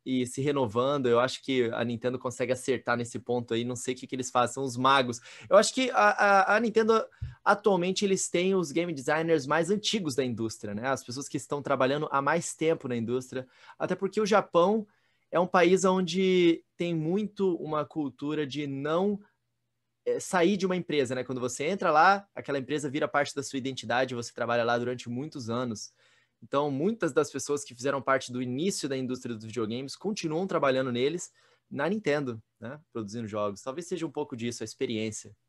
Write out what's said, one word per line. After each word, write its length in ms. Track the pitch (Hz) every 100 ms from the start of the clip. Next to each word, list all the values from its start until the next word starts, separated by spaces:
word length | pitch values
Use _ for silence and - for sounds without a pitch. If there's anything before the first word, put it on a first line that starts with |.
e 220 | - 127 120
se 160 | -
renovando. 640 | 143 143 120 113 131 147 123
Eu 100 | 117
acho 240 | 127 -
que 280 | - 131 117
a 100 | 113
Nintendo 340 | 117 117 127 127
consegue 340 | 127 - 123
acertar 440 | 123 - 120 - 120
nesse 220 | 120 -
ponto 360 | - 123 117
aí. 100 | 117
Não 120 | 120 123
sei 180 | -
o 20 | 127
que 100 | 127
que 80 |
eles 160 | 131 120
fazem, 240 | 127 117
são 100 | 135
os 120 | 139 120
magos. 440 | 131 139 123 117 - - -
Eu 80 | 196
acho 160 | 214
que 180 | - 254
a, 200 | 214 208
a, 460 | 202 202 196 190 214
a 40 |
Nintendo, 440 | 233 220 220 226 - - - -
atualmente, 600 | - 208 214 185 175 190
eles 240 | 202 190 -
têm 260 | 175 185
os 160 | 190 156
game 220 | 160 175
designers 540 | 143 131 151 165 160 135
mais 240 | 156 160
antigos 440 | 208 - 226 156
da 100 | 123
indústria, 500 | 127 113 113 - 104
né? 140 | 101 127
As 140 | 127
pessoas 260 | - 123 135
que 80 | 147
estão 260 | - 147
trabalhando 460 | 135 135 131 147 156
há 100 | 139
mais 340 | 139 170 -
tempo 320 | - 160 165 131
na 100 | 120
indústria. 500 | 113 127 127 127 131 _ - -
Até 160 | 151
porque 260 | 180 196 214
o 60 | 208
Japão 600 | 202 190 170 180 220 208 _ _ _ -
é 100 | 160
um 60 | 180
país 380 | 185 175 185
onde 800 | 185 185 180 180 185 185 170 165 _ -
tem 180 | 175
muito 640 | 165 156 190 208 - 190 165
uma 280 | 147 151
cultura 600 | 143 160 143 - 143 156 147
de 200 | 139 143
não, 520 | 135 147 165 202 202 - _ _ _ _ _ _ _ -
é, 140 | 120
sair 360 | - 185 170 202
de 100 | 185
uma 100 | 180
empresa, 380 | 170 151 123
né? 100 | 127
Quando 160 | 123 127
você 240 | 123 - 147
entra 240 | 196 180
lá, 380 | 151 175 196 202
aquela 240 | - - 139
empresa 320 | 131 151 139
vira 180 | 143 147
parte 260 | 143 143
da 80 | 143
sua 160 | 127 135
identidade, 560 | 127 127 110 120 127
você 180 | 123 117
trabalha 320 | - 117 120
lá 120 | 117 120
durante 300 | 120 127 120
muitos 400 | 120 156 147 113
anos. 440 | 117 127 104 - _ _ _ _ _
Então, 260 | - 139 147
muitas 420 | 135 180 233 165
das 200 | 156 143
pessoas 320 | 135 - 143
que 100 | -
fizeram 280 | 120 135 139
parte 280 | 127 135 -
do 120 | 123
início 440 | 127 127 185 - 143
da 100 | 131
indústria 380 | 127 127 123
dos 120 | 113 110
videogames 500 | 117 107 120 135 -
continuam 500 | 190 214 165 156 190
trabalhando 460 | 170 139 131 131
neles 400 | 120 135 175 - _ _ _ _
na 180 | 131 156
Nintendo, 520 | 214 151 147 131 110 _ _
né? 180 | 113 151 _
Produzindo 340 | 117 104 117 110
jogos. 360 | 107 104 101
Talvez 240 | 135 135 170
seja 200 | 175 160
um 40 |
pouco 260 | 147 147 120
disso, 260 | 120 117
a 40 | 110
experiência. 680 | - 127 110 110 107 107 -